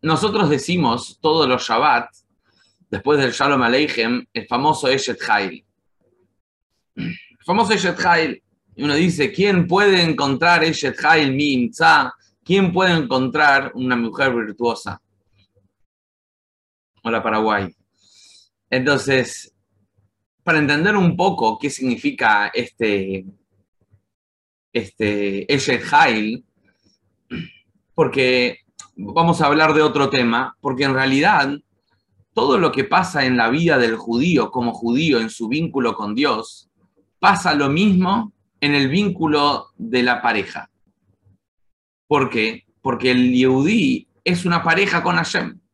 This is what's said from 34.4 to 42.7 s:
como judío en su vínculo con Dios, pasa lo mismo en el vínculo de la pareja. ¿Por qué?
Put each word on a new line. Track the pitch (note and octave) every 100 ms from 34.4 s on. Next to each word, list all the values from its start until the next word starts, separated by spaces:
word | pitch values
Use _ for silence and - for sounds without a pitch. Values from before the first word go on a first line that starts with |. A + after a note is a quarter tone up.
| G#2+
como | B2+ A#2+
judío | A2+ A#2 B2 D#3+ B2
en | A2+
su | - A2
vínculo | C#3 E3 C3+ A#2+ G#2+
con | G#2 G#2+
Dios, | C#3+ A2+ - - _ _ _ _ _ _
pasa | F#3 F#3+ F3
lo | D3 C#3
mismo | D3+ G#3 F#3 F3+ G#3 G#3+ _ _ _
en | C#3+ C#3+
el | C3+
vínculo | D#3+ G#3 - D#3 D3 D3 C#3 - _
de | A2+ B2
la | B2 B2
pareja. | A#2+ G#2+ F#2 D#2 - _ _ _ _ _ _ _ _ _ _ _ _ _ _
¿Por | D3 B2+
qué? | A#2+ A2 A2+ _